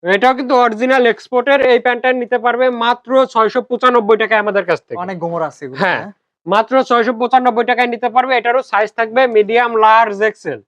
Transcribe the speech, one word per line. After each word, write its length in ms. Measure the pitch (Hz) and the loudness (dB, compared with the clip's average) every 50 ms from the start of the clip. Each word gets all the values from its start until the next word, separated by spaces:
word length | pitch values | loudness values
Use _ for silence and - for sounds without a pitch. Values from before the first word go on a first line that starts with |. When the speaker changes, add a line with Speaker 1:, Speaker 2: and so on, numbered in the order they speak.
| - 175 190 | 0 0 0
Speaker 1:
এটাও 200 | 202 233 254 262 247 | 2 2 2 2 0
কিন্তু 160 | 269 247 285 247 247 | -2 0 2 2 2
অরিজিনাল 400 | 233 214 214 240 254 262 262 247 233 | 2 0 -2 -2 0 2 2 2 2
এক্সপোর্টের। 480 | 214 - - _ 254 247 240 285 277 277 262 254 | 0 -2 -8 _ -4 -2 0 2 2 2 4 2
এই 80 | 247 240 247 | 2 2 2
প্যান্টটা 260 | 254 240 240 214 254 254 254 | 0 -2 0 0 -2 -2 -2
নিতে 160 | 240 - 254 247 220 | -2 -4 -4 -2 0
পারবে 220 | 240 233 240 254 254 247 233 233 | -2 0 0 0 -2 0 -2 -2
মাত্র 260 | 233 240 233 _ 226 254 262 262 254 | -2 -2 -2 _ -2 0 0 0 0
ছয়শো 280 | - 233 220 214 - 254 226 _ | 0 0 0 0 0 -4 -4 _
পঁচানব্বই 480 | 254 220 - 254 247 240 214 202 226 208 | -6 0 0 2 2 2 2 2 2 2
টাকায় 200 | 220 202 220 214 208 | 2 0 0 0 0
আমাদের 200 | 214 202 202 185 175 | 0 -2 -2 0 0
কাছ 100 | 165 - _ | -4 -4 _
থেকে। 140 | _ 123 165 180 | _ -12 -10 -10
Speaker 2:
অনেক 120 | 190 190 175 | -10 -10 -8
গোমর 200 | 165 170 170 170 160 151 | -8 -6 -6 -6 -6 -8
আছে 140 | 143 - 147 | -8 -12 -16
এগুলো, 140 | 131 131 135 | -14 -6 -4
Speaker 1:
হ্যাঁ, 180 | 190 185 165 120 | -2 -2 -2 -4
Speaker 2:
হ্যাঁ? 120 | 165 202 202 _ _ _ _ _ _ 165 185 | -6 -10 -16 _ _ _ _ _ _ -2 0
Speaker 1:
মাত্র 180 | 214 226 220 254 262 254 - | 0 0 2 0 0 0 2
ছয়শো 240 | 247 240 226 226 247 220 | 0 0 0 -2 -2 -4
পঁচানব্বই 460 | 240 240 262 262 254 247 226 233 240 220 | -2 0 0 2 2 2 0 0 -2 -2
টাকায় 200 | 247 233 247 240 233 | 0 0 0 -2 -2
নিতে 140 | 226 247 240 220 | -4 -6 0 0
পারবে। 180 | 254 254 262 262 240 | 0 0 2 -2 -2
এটারও 220 | 214 240 240 262 254 - | 0 0 -2 -2 -2 -2
সাইজ 180 | - 202 220 208 _ - | -2 -2 -2 -2 _ -6
থাকবে 220 | 226 220 220 254 262 247 226 | -6 -2 0 0 0 2 2
মিডিয়াম, 340 | 214 214 196 226 233 247 233 233 220 220 | 0 0 2 0 0 0 0 0 2 4
লার্জ, 340 | 220 220 226 233 214 208 196 214 214 | 6 6 4 4 2 -2 -2 -4 -4
এক্সেল। 300 | 208 _ - 170 135 110 101 | -4 _ -10 -10 -10 -10 _